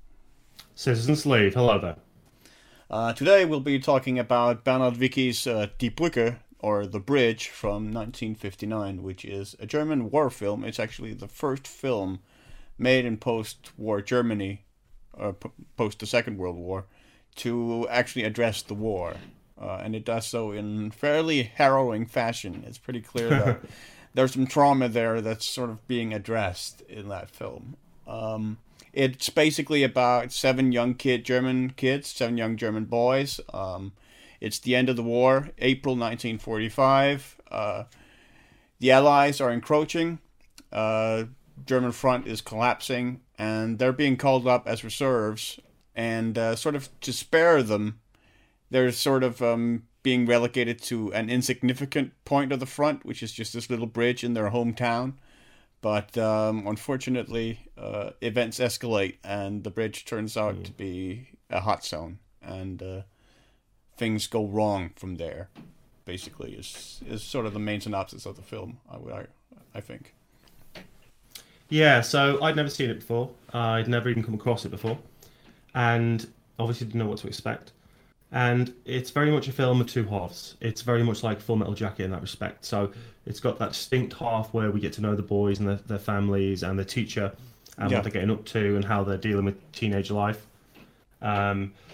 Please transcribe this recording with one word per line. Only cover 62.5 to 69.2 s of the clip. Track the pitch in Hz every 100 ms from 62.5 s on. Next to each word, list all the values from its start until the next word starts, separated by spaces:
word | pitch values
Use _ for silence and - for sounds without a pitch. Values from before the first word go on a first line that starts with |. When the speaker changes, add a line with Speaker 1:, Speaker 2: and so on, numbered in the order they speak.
| 95 95 90
Speaker 2:
uh, | 92 95 95 _ _ _ _ _ _ _ _ -
things | 113 107 -
go | 117 107
wrong | 104 107 101 85
from | - 95 85
there, | 82 - 95 - - - _ _ -
basically, | 92 - - -
is, | - - - - - -
is | 113
sort | - 135 110
of |
the | 107
main | 107 104
synopsis | 107 98 95 -
of | - 101
the |
film, | 98 107 98 - -
I, | -
I, | - 101